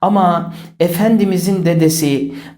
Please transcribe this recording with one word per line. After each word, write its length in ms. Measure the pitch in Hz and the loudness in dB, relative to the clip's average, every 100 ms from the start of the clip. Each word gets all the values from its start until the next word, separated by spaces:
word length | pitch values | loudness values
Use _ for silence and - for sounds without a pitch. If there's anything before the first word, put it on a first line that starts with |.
Ama 540 | 190 202 180 170 165 - - - | 0 2 2 0 -4 -12 -10 -2
Efendimizin 840 | 170 170 220 220 196 180 180 190 | -2 0 2 2 2 0 0 0
dedesi 680 | 165 165 160 160 147 139 139 - - | 0 2 2 2 0 -2 -4 -10 -16